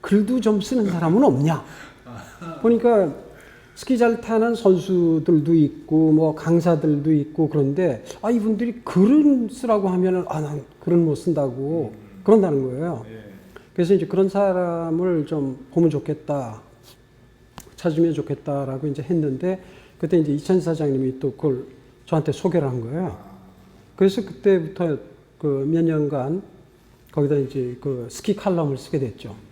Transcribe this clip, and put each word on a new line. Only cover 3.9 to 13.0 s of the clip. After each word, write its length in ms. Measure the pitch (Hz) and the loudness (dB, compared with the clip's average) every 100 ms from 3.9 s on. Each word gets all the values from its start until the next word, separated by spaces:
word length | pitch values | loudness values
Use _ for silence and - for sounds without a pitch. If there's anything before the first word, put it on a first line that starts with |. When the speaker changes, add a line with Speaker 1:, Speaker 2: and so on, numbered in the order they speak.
| 247 | 2
Speaker 1:
잘 240 | 233 233 | 2 0
타는 340 | - 220 233 226 | -2 0 0 2
선수들도 1000 | 196 185 - 180 170 160 151 160 147 | 4 2 2 0 2 2 4 2 4
있고 580 | 165 147 - - 156 160 | 4 4 0 -2 2 4
뭐 200 | 156 156 | 4 2
강사들도 800 | 156 160 170 170 165 156 143 151 | 0 2 2 4 2 2 0 2
있고 380 | 151 143 - 156 | 0 0 -2 0
그런데 540 | 151 139 143 180 117 - - | 0 0 0 0 -2 -10 -6
아, 100 | 214 | -2
이분들이 500 | 240 208 208 240 - | 0 0 -2 -4 -6
글은 680 | - 180 202 294 294 262 220 | -2 4 6 6 6 4 0
쓰라고 400 | - 240 214 190 | -6 -2 0 2
하면은 340 | 180 185 185 170 | 0 0 0 -4
아, 100 | 156 | -6
난 240 | 151 147 - _ | -6 -8 -12 _
글은 240 | - 175 | 0 2
못 120 | 165 147 | 4 0
쓴다고 760 | - 151 139 123 139 165 120 | -2 0 -2 -4 -6 -4 -6
Speaker 2:
음. 280 | - - - | -10 -20 -6
Speaker 1:
그런다는 400 | - 220 185 139 | 4 4 4 0
거예요. 420 | 131 127 170 135 | -2 -4 -6 -6